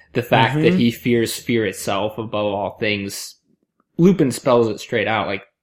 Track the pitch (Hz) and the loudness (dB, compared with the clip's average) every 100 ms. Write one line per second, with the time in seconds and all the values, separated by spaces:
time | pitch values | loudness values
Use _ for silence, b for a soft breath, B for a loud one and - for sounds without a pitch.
0 | b 123 117 117 113 147 156 180 117 117 | b -6 0 2 2 2 2 4 2 0
1 | 127 117 110 - - 117 104 - - 98 | 0 0 0 -4 -2 -2 -2 -4 -6 -4
2 | 107 113 107 104 104 101 95 - 107 104 | -4 -6 -8 -4 -4 -2 -4 -4 -2 -2
3 | 98 - - - _ _ _ _ _ - | -4 -10 -14 -18 _ _ _ _ _ 2
4 | 175 185 139 117 135 120 113 101 - 117 | 4 4 2 0 2 4 2 -2 -4 -2
5 | 101 110 90 98 - _ | 0 -2 -2 -6 -10 _